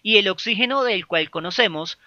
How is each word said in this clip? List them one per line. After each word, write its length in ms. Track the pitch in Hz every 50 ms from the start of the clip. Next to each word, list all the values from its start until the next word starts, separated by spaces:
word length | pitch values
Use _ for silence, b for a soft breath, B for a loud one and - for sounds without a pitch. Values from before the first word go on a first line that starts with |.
| _
y 140 | - 220
el 100 | 208 202
oxígeno 560 | 196 185 - - 226 226 190 247 247 269 277 254
del 240 | 247 214 185 -
cual 240 | - 175 165 160 147
conocemos 680 | - 165 160 180 180 - 240 202 160 151 165 156 - b b